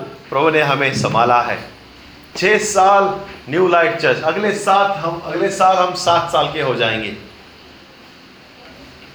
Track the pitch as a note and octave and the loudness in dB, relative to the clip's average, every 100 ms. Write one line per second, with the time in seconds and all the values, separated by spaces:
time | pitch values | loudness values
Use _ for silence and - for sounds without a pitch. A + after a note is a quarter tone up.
0 | - - - C3+ D#3 D#3 D3 C#3 C3+ A2 | -10 -16 -6 0 2 2 2 2 0 0
1 | G#2+ G#2+ A#2+ A#2+ A#2 G2 - - - - | 0 2 4 2 2 -4 -10 -20 -20 -20
2 | - - - - F#3 G#3+ - F#3+ F#3+ G3 | -20 -20 -16 -4 0 0 0 2 4 4
3 | G3 F#3+ - - - D#3 F#3 E3+ E3 - | 2 -2 -10 -16 -6 0 2 4 2 0
4 | D3 B2 D#3 F3 G#3+ - - G3 G3 - | 0 0 -2 -2 -2 -2 0 2 2 -2
5 | E3 - - E3+ G3 - F#3 F#3+ F3+ F3+ | -6 -6 -6 -4 -4 2 2 2 0 -2
6 | - E3+ E3 D#3+ D3 D#3 C3+ A#2 A2+ A2 | 0 0 0 -2 -2 -2 -2 -2 -2 -2
7 | G#2 G#2+ - - - - - - - - | -6 -10 -16 -20 -20 -20 -20 -20 -20 -20
8 | - - - - - - - - - - | -20 -20 -20 -20 -20 -20 -20 -20 -20 -20
9 | - | -20